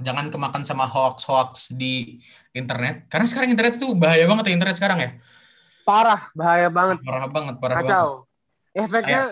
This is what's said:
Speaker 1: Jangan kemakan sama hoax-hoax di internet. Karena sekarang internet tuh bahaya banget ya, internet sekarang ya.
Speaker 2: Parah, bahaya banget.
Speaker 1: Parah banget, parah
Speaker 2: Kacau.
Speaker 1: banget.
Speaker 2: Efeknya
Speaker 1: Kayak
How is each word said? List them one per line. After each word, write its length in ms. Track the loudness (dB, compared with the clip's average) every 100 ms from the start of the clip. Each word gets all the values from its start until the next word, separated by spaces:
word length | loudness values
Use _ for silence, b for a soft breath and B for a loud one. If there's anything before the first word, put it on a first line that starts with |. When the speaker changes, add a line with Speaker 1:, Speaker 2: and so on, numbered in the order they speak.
| -6
Speaker 1:
Jangan 200 | -6 -6
kemakan 320 | -6 -6 -6
sama 240 | -6 -4 -2
hoax-hoax 880 | 0 -2 -2 -2 0 0 -4 -8
di 480 | -6 -6 -6 -8 -14 B B B
internet. 560 | -10 -6 -4 -4 -6 -4
Karena 160 | -2 0
sekarang 240 | 0 0
internet 240 | 2 2 0
tuh 140 | -2 2
bahaya 240 | 4 6 4
banget 180 | 4 2
ya, 40 |
internet 220 | 0 0 0
sekarang 200 | 0 0
ya. 80 | -4 -8 b b b b b b
Speaker 2:
Parah, 480 | 2 6 6 4 -2
bahaya 400 | -2 2 4 4
banget. 320 | 4 2 0
Speaker 1:
Parah 240 | -4 -6 -4
banget, 280 | -6 -6 -4
parah 180 | -4 -2
Speaker 2:
Kacau. 80 | 0 2 0 -4 _ _ _ _ _
Speaker 1:
banget. 140 | -6 -4
Speaker 2:
Efeknya 160 | -2
Speaker 1:
Kayak 240 | 0 -2 -2